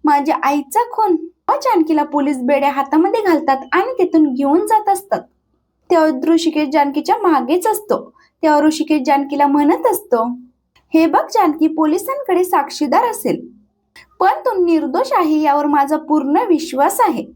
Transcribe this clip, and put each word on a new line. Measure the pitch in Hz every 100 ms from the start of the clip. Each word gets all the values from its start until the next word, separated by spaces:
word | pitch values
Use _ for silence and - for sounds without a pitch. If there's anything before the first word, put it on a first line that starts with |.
माझ्या | 302 285 285 -
आईचा | 277 294 294 415 480
खून?" | 466 427 320
तेव्हा | 330 _ - 571
जानकीला | 523 415 311 311
पोलीस | 294 294 277 262
बेड्या | 247 285 277
हातामध्ये | 277 269 302 381 466
घालतात | 403 302 311 269 262
आणि | 339 453 508
तिथून | 370 320 294
घेऊन | 247 277 320 415
जात | 427 415
असतात. | 392 - 214 - _ _ _ _ _ _
तेव्हा | 349 311 262 311
ऋषिकेश | 330 330 311 294
जानकीच्या | 302 285 285 294 453
मागेच | 381 294 247 349 427
असतो. | 415 - - - _ _ _
तेव्हा | 320 294
ऋषिकेश | 302 311 311 302 262
जानकीला | 285 277 285 285
म्हणत | 285 294 - 480
असतो, | 370 - 233 233 247 - _ _ _ _
"हे | 320 330
बघ | 349 -
जानकी, | 453 359 302 311
पोलिसांकडे | 320 311 359 427 554 508 359
साक्षीदार | 359 339 285 - 294 320 480
असेल, | 427 233 - - - _ _ _ - _ _
पण | 370
तू | 494 508 403
निर्दोष | 349 320 294 330 539
आहे | 494 320 311
यावर | 302 285 294
माझा | 294 277 302
पूर्ण | 302 302 277 320 453
विश्वास | 311 - 262 302 -
आहे." | 440 233 208